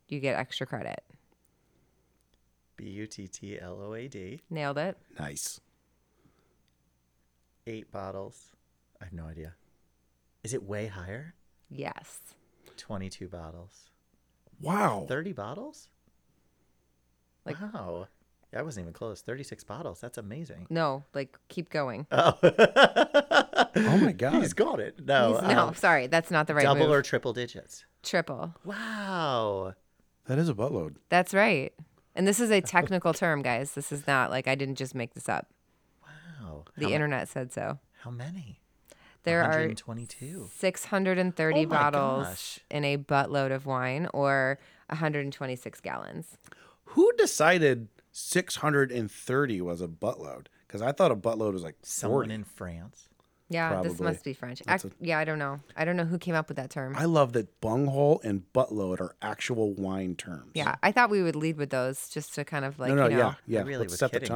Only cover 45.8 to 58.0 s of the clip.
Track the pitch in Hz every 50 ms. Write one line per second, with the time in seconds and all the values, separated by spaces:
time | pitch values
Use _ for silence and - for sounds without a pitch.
45.8 | - 78 65 58 50 50 - - 165 - - _ _ - - - - - _ _
46.8 | _ - - 311 381 466 480 466 403 - - - 151 165 185 175 156 139 123 117
47.8 | 113 - _ _ _ _ - - - - - 180 180 - - - 151 151 143 143
48.8 | 135 123 120 120 110 98 - - - - 127 139 147 123 107 90 90 87 85 85
49.8 | 90 85 82 - 98 117 135 - 78 71 64 64 73 - _ _ _ - - 104
50.8 | 113 135 143 - 190 151 117 98 92 113 113 110 110 104 95 90 85 78 - _
51.8 | - - - - - 107 123 117 113 110 110 107 104 - - - 95 90 85 85
52.8 | 90 123 - - _ _ _ _ _ _ _ _ _ - 170 165 165 165 - 92
53.8 | - 87 87 85 - 165 - - - 139 131 - 123 123 127 - - - 185 190
54.8 | - 190 - - 175 165 160 151 156 160 156 151 143 139 139 143 - - - -
55.8 | 160 170 180 175 170 165 180 170 - 180 165 156 156 - 143 135 127 - - 147
56.8 | 135 131 135 127 160 170 165 151 135 120 117 117 101 - _ _ - 110 113 131
57.8 | 143 139 135 143